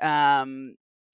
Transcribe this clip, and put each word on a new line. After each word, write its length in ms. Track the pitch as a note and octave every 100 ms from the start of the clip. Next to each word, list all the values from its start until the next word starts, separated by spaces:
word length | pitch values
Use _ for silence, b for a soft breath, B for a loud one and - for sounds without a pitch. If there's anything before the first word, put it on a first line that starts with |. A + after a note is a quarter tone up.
Um, 720 | D#3 D3 C#3+ C#3 C3+ C3+ C3 - _ _ _